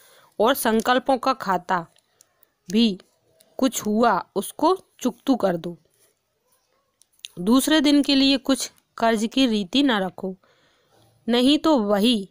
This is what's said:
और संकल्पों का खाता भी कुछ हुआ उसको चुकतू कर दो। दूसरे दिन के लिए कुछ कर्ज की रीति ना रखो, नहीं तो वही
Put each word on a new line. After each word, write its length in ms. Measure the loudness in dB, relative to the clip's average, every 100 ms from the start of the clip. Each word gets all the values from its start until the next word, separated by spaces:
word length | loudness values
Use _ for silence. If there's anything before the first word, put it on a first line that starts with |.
| _ _ _ _
और 160 | 0 2
संकल्पों 600 | 0 0 2 0 0 -2
का 140 | 0
खाता 520 | -4 -2 -4 -2 -6 -6 _ _ _ _ _ _ _ -4
भी 300 | 0 0 -2 -14 _ _ _ _ -4
कुछ 260 | -4 -2 -4
हुआ 260 | 0 2 0 -4 -10
उसको 400 | -10 -2 0 0 _ _
चुकतू 360 | -8 -6 -4 0
कर 200 | 0 -4
दो। 200 | -8 -16 _ _ _ _ _ _ _ _ _ _ _ _ _ _ -20 -8
दूसरे 400 | 0 2 2 2
दिन 220 | 4 2
के 120 | 2
लिए 220 | 2 2 0
कुछ 320 | 0 -4 -4 _ _ -2
कर्ज 280 | -2 0 -2
की 200 | 0 0
रीति 360 | 0 -2 0
ना 160 | 0 0
रखो, 360 | -4 -8 -12 -12 _ _ _ _ _ _ _ _ -2
नहीं 320 | 2 2 2
तो 180 | 2 2
वही 500 | 2 0 2 0 -4